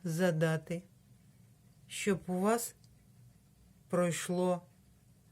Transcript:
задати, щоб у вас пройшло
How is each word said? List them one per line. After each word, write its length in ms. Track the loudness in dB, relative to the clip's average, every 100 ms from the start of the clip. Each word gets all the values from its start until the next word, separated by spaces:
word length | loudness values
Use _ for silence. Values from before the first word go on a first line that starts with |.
задати, 800 | -4 0 2 4 2 0 -4 -8 -10 -20 -20 -20 -20 -20 -20 -20 -20 -20 -14
щоб 340 | -6 -2 -2 -2
у 120 | 0
вас 360 | 2 2 -2 -12 -20 -20 -20 -20 -20 -20 _ _ -20 -20 -4
пройшло 720 | 0 0 0 -2 0 0 0 -6 -20 -20 -20 -20 -20 -20